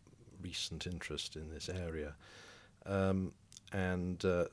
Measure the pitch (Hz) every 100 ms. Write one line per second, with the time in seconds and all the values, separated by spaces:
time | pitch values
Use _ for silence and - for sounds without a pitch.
0 | - - - - 90 - - 80 90 85
1 | - 73 - 78 78 78 - 92 85 80
2 | 73 76 - - - - - - - 98
3 | 95 95 92 - - - - 98 92 90
4 | 90 90 95 87 82